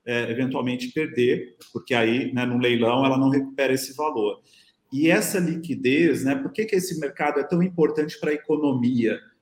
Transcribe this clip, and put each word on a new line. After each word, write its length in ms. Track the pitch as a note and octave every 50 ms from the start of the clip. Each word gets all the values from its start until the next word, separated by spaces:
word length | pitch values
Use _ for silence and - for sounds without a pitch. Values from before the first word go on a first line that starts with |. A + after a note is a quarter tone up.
| _
é, 240 | A#2+ A#2+ A#2+ A#2 A2+
eventualmente 600 | A2+ B2 C3 B2+ C3 B2 A#2+ B2+ B2 B2 - -
perder, 680 | - D#3 D#3 D3 - A#2+ A#2+ B2+ - - - - - _ - - -
porque 220 | A2+ - - B2+
aí, 360 | A#2 A2+ A2+ A#2 C3 C3 C3
né, 140 | B2+ B2 B2
no 140 | B2 B2 B2
leilão, 440 | B2+ B2 A#2+ A#2 A#2 A2+ A#2+ C3+ C3+
ela 140 | C3+ C3 C3
não 120 | C3+ C3+
recupera 440 | C#3 C#3 C3+ C3+ - - C3+ C3 C3
esse 220 | C3+ - - C#3
valor. 440 | D3+ D3+ D#3 C#3 A#2 G#2 G2+ G2 - _ _ _ _ _ _ _ _ _ _ C3+
E 160 | C#3 D#3 E3
essa 300 | F3+ G#3+ - - - F#3
liquidez, 840 | F3 E3 E3+ E3 - - B2+ - B2+ B2+ C3+ D#3+ E3+ D#3+ B2+ A2+ B2
né, 120 | C3+ C#3
por 180 | C3+ - - -
que 100 | - G#3+
que 120 | - G3+
esse 240 | F#3 F3+ - E3+ D#3
mercado 400 | D3 C3+ - - D#3 D3 D3 C#3+
é 40 | C3+
tão 180 | - F3+ E3+
importante 580 | F3+ F#3 F3 E3+ D#3 D3 D3+ D3+ D3+ D3+ - -
pra 120 | - D3+
economia 880 | D3+ D3 - - D#3 D3+ D3+ C#3 C3 B2 A#2+ B2 C3 A#2+ A2+ G#2+ G2+ - - - _ _